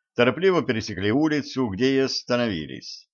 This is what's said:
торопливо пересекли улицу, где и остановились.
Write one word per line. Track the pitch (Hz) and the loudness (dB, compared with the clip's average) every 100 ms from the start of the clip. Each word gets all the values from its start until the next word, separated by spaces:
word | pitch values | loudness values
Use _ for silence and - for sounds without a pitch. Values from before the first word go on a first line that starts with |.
| _ - | _ 0
торопливо | 120 123 190 180 | 2 4 2 2
пересекли | 120 113 110 92 101 | 2 -2 -4 -2 0
улицу, | 123 156 151 139 127 127 | 2 2 0 -2 -2 -2
где | 95 131 | 0 2
и | 135 | 2
остановились. | 131 - - 120 117 87 71 65 - - - | 0 -2 -2 0 0 -2 -6 -12 -14 -18 -20